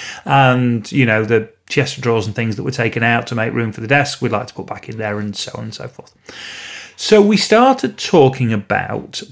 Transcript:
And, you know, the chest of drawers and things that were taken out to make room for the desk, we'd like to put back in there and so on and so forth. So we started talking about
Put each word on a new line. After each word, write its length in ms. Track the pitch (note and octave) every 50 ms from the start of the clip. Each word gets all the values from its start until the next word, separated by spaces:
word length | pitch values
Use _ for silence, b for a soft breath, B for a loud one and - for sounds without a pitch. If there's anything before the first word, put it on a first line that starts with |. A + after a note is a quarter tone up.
| B B B B B
And, 680 | - C#3 C#3 C3+ B2+ B2+ B2+ B2 A#2+ A#2+ A2+ G#2 -
you 140 | - C#3 B2+
know, 180 | A#2 A2 A2
the 280 | A2 G#2 A#2 A2 G#2+ - _ _ _ -
chest 300 | - D3 B2+ C3 - C3
of 40 |
drawers 240 | B2 A#2+ A#2 A2+ G2
and 80 | A2 G#2
things 220 | - A#2 A2+ G#2
that 60 | A2
were 80 | C3 C#3
taken 320 | B2+ - A#2 A2+ - A#2+
out 240 | A#2 A#2 A#2 A#2 A#2+
to 80 | - A#2+
make 180 | A#2 A2 A#2+
room 200 | - A#2 A#2 A2
for 100 | G2+ -
the 40 | A2+
desk, 360 | A2 C#3 C#3+ C#3 C3+ - -
we'd 100 | B2+ A#2
like 140 | A2 G#2 -
to 80 | - -
put 120 | - -
back 220 | - G#2+ G2+ - -
in 80 | A2+
there 220 | A2+ A2 G#2 G#2 G#2
and 180 | G#2 G#2 G2+
so 160 | - - - -
on 100 | A#2 A2+
and 100 | A2 A2
so 120 | - - -
forth. 260 | - - - _ _ _ B B B B B B B B B B B B B B B
So 240 | B - - G#3+ G#3+
we 160 | G#3 G3+ A3
started 640 | G3 - - G#3+ A3+ B3 C4 C4 B3+ - A#3+ - -
talking 560 | - - - E3+ C3+ C3 C3 - B2+ A2+ A2
about 680 | G#2 G2 - G#2 F#2+ F#2 G2 G#2+ G#2+ - - - - - -